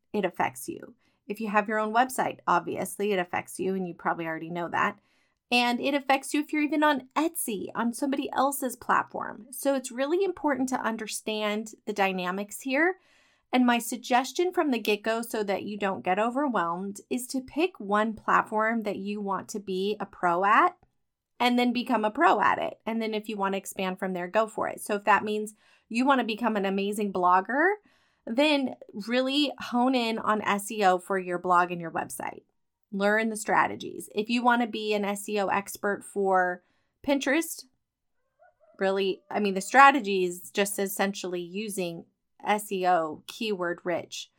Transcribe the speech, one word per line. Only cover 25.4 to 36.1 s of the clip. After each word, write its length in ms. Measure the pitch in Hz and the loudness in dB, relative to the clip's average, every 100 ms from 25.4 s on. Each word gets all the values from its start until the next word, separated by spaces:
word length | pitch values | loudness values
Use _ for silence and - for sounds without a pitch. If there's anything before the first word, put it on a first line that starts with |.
| 214 - _ _ - | -4 -10 _ _ -6
you 160 | 226 | 0
want 140 | 262 262 | 4 4
to 80 | 247 | 2
become 300 | 220 240 214 | 0 0 0
an 100 | 190 | 0
amazing 460 | 196 196 208 208 | 0 -2 -2 -2
blogger, 640 | 185 180 185 190 262 349 415 _ _ _ _ - | 2 4 4 4 2 2 2 _ _ _ _ -4
then 480 | 226 302 285 262 - - - 202 | 2 4 4 0 -6 -14 -12 -2
really 460 | 247 262 277 285 - | 0 2 2 0 -2
hone 340 | - 240 247 | -4 0 2
in 240 | 262 233 220 | 2 0 -2
on 240 | - 214 | 0 0
S 300 | - 202 202 | 0 -2 -2
E 120 | 220 | 2
O 140 | 190 185 | 4 4
for 220 | - 196 | 2 -4
your 180 | 180 175 | -2 -2
blog 320 | 180 175 175 | 2 4 4
and 100 | 175 | -2
your 120 | 165 | -6
website. 500 | 170 - - - - - _ _ _ _ | -6 -6 -8 -10 -10 -18 _ _ _ _
Learn 380 | 196 202 214 226 | 0 2 4 2
the 60 | 214 | -2
strategies. 720 | - 170 - 101 - - - | 0 4 4 0 -10 -12 -8
If 160 | - 214 | -4 0
you 120 | 240 | 2
want 200 | 247 240 | 4 4
to 60 | 240 | 2
be 260 | 214 214 | -2 -2
an 100 | 208 | -2
S 240 | 202 202 - | -2 -4 -4
E 120 | 208 | -2
O 80 | 190 | 0
expert 560 | 190 202 - 208 196 | 0 -2 -4 -4 -4
for 580 | - | -6